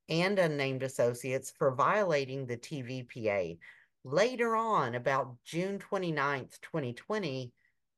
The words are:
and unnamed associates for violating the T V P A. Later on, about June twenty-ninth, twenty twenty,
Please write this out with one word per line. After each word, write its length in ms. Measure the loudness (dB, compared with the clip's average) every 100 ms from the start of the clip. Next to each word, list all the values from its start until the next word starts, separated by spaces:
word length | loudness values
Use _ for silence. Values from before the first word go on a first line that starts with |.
| -4
and 280 | 0 2 4
unnamed 460 | 4 2 0 0
associates 680 | -2 2 2 2 -2 -2 -4 0
for 160 | 2
violating 720 | 4 4 4 4 2 0 -4 -4
the 120 | -6
T 240 | -6 -8
V 220 | -6 -8
P 260 | -8 -4 0
A. 280 | 0 -2 -6 -16 -20 _ _
Later 520 | -2 2 2 2 0 0
on, 400 | 2 2 2 0
about 400 | 0 0 0 -8 -8
June 320 | -4 -4 -4
twenty-ninth, 840 | -4 -2 0 0 0 0 -6 -14
twenty 300 | -6 -4 -4
twenty, 600 | -6 -4 -2 -2 -4 -8 -12 _ _ _